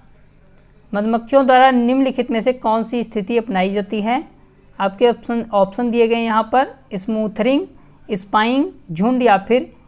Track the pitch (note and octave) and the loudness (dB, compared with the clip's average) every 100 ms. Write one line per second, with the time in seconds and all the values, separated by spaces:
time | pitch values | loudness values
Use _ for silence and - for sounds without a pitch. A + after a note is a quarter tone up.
0 | - - - _ - - _ _ - G3+ | -20 -20 -20 _ -20 -20 _ _ -8 -4
1 | G#3+ A#3 A#3 C#4 C4 B3+ C4 B3 A#3+ C4 | -2 -2 2 2 6 6 6 4 2 2
2 | C4 B3 A#3+ A3+ B3+ B3 A3 A3 A3+ A#3+ | 0 -2 -2 -2 -2 -2 0 -2 -2 -6
3 | A#3 G#3+ F#3+ A#3 A3 F#3 F#3+ G3+ G3 G#3+ | -4 -6 -2 -2 -2 -2 -2 -2 -4 -4
4 | G#3+ C4+ - - - _ _ - G3 F#3+ | -2 -4 -6 -18 -20 _ _ -6 -4 2
5 | A#3+ A#3 - A#3 - G3+ F#3+ B3 A#3+ A#3 | 2 2 -4 -6 -2 0 0 -2 -2 2
6 | A3+ A#3 A3+ A3 A3+ B3+ C#4+ - - G3 | 2 0 0 0 2 0 0 -6 -12 -10
7 | F#3+ A3 G#3+ G#3+ A3+ C#4+ F#4+ - - - | -6 -4 -4 -2 0 0 -2 -12 -20 -18
8 | - G3 - G#3+ A3+ C4 F#4 - - D#3+ | -8 -8 -2 0 0 0 -2 -6 -10 -2
9 | A3 B3+ A#3+ F#3+ F#3+ B3 E4+ - | 0 2 2 2 2 -2 -2 -16